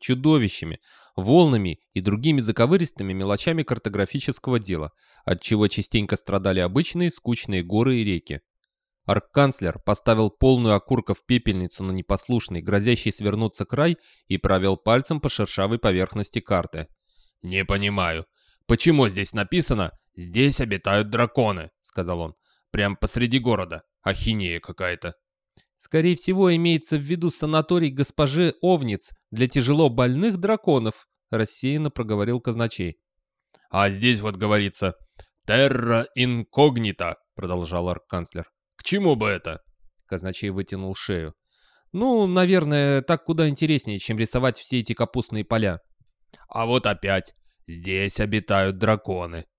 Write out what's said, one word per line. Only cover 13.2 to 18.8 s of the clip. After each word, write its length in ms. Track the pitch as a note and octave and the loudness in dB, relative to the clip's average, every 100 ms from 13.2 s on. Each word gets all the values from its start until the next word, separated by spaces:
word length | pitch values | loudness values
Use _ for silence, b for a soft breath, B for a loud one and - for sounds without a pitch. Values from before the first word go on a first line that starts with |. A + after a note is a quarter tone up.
| G2+ G#2 A2 - | -4 -2 -2 -4
край, 320 | - B2 E3 E3 b b - | -4 0 0 0 b b -6
и 100 | F#2 | -2
провел 380 | - F#2+ F#2+ F#2+ | 2 4 4 2
пальцем 460 | A2 B2 - D3+ | 2 2 2 -2
по 80 | C#3 | -2
шершавой 500 | - G#2 - G2 A2+ | -2 -4 -2 0 0
поверхности 600 | A2 F2+ F#2 G#2 G2+ - | 2 2 0 -4 -6 -6
карты. 480 | - F#2 E2+ D#2+ D#2 _ _ _ _ _ | -2 -2 -2 -8 -12 _ _ _ _ _
"Не 220 | F2+ F#2+ | -6 -4
понимаю, 640 | F#2 G2 G2+ G2+ E2+ D#2+ - _ _ _ - | 0 0 0 0 -2 -4 -8 _ _ _ 0
почему 420 | A#2 | 2